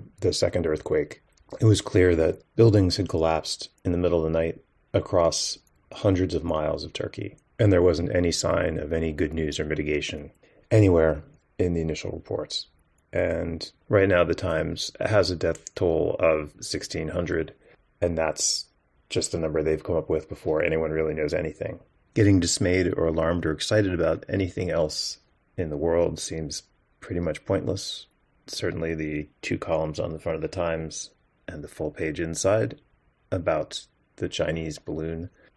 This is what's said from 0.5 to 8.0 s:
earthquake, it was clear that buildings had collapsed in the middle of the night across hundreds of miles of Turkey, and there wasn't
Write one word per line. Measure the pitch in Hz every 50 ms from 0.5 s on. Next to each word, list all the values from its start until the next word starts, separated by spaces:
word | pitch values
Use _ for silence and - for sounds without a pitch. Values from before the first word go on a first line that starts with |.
| - 90 80
earthquake, | 80 76 76 - - 80 76 73 - - - _ _ _ _ _ - - -
it | 113
was | 110 101 -
clear | - - - 95 90 90 85
that | 82 80 85 - - _ _ -
buildings | - 117 113 104 104 95 90 - -
had | 90 -
collapsed | - 80 80 80 80 78 - - - - - - _ _
in | - 95
the | 87 87
middle | 87 85 87 82
of | 80 80
the | 80 82
night | 82 82 - - _ _ _ _ _ _
across | - 98 - - 101 87 82 82 - - - - - - _ _ _ _ _ -
hundreds | - - - 101 95 90 92 82 87
of | 80 78
miles | 82 80 78 78 76 78 76 80
of | 80
Turkey, | - - - - - - - - - - _ _ _ -
and | 113 101
there | 95 87
wasn't | 90 90 80 78